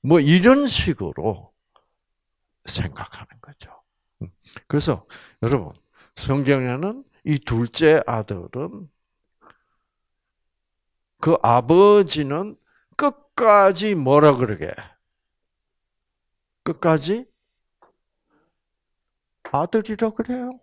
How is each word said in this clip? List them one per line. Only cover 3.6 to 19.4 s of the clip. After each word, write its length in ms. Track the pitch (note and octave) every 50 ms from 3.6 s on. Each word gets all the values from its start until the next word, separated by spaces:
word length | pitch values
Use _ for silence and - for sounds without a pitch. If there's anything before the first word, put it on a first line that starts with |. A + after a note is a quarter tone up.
| - - - _ _ _ _ _ _ _ _ _ - F#2+ _ _ _ _ - - _
그래서 380 | _ - D3 D3 E3 B2+ F2 _ _ - - - - _ _
여러분, 320 | - A#2 C3+ B2+ F2+ D2+ - _ _ _ _ _ _ _ _
성경에는 880 | - - - C3+ C#3+ C#3 C3+ C#3 C3+ B2+ B2 B2 C3 D#3+ G3 A3+ C4+ C#4 _ _ _ _
이 140 | E3 D3+ C#3
둘째 600 | _ - A#2 A2+ A#2+ A#2 - - D#3+ D3+ D#3+ D3+ -
아들은 840 | - A#2+ A2+ G#2 - G#2 F2+ F2 - - - D3 F3+ A3 G#3 F#3+ D3 _ _ _ _ _ _ _ _ _ _ _ _ _ _ _ _ _ _ _ _ _ _ _ _ _ _ _ _ _ _ _ _ _ _ _ _ _ _ _ _ _ _ _ _ _ _
그 180 | - D#3 E3 -
아버지는 1160 | - A2+ A#2 B2 A#2+ A#2+ D#3+ F3+ G3 G#3 G#3 G#3 G3 D#3 - D3+ D3 C3+ C#3+ D#3+ G3 G#3+ - _ _ _ _ _ _ _ _
끝까지 1000 | - D4 C#4+ - _ _ _ _ - B3 A3+ G#3 G3+ G3 F#3+ F#3+ E3 G3+ G#3+ G3+
뭐라 400 | E3+ C3+ B2+ C#3 D3 D3+ D3+ C#3
그러게? 360 | B2 B2 A2 G#2+ D#2+ D#2 - - - - - _ _ _ _ _ _ _ _ _ _ _ _ _ _ _ _ _ _ _ _ _ _ _ _ _ _ _ _ _ _ _ _ _ _ _
끝까지 640 | - E3 _ - E3+ D#3+ D3+ C#3 D#3+ G3+ A#3 B3+ _ _ _ _ _ _ _ _ _ _ _ _ _ _ _ _ _ _ _ _ _ _ _ _ _ _ _ _ _ _ _ _ _ _ _ _ _ _ _ _ _ _ _